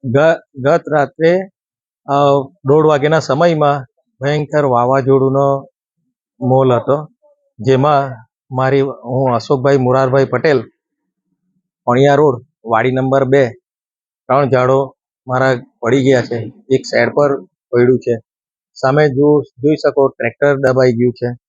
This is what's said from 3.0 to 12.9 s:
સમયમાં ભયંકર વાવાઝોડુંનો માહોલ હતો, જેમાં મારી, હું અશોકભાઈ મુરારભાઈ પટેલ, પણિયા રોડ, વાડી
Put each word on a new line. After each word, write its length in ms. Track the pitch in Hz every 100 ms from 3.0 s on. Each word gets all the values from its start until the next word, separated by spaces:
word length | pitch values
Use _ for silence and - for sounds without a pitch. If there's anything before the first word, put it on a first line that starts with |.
| 147 156
સમયમાં 680 | - 139 175 160 147 143 131 _ _ _
ભયંકર 440 | 135 151 147 151 139
વાવાઝોડુંનો 1000 | 120 123 135 131 135 135 135 139 139 139 _ _ _ _ _ _ _
માહોલ 320 | 123 131 131
હતો, 340 | 120 127 143 151 _ _ _ _ _
જેમાં 640 | 107 131 143 143 139 120 120 _ _
મારી, 300 | 127 131 139
હું 540 | 139 - 120 127 135 117
અશોકભાઈ 420 | - 139 131 139
મુરારભાઈ 480 | 127 131 131 135 131
પટેલ, 380 | 123 160 135 113 _ _ _ _ _ _ _ _ _ _ _ -
પણિયા 300 | 123 139 139
રોડ, 300 | 151 120 120 _ 113
વાડી 260 | 110 127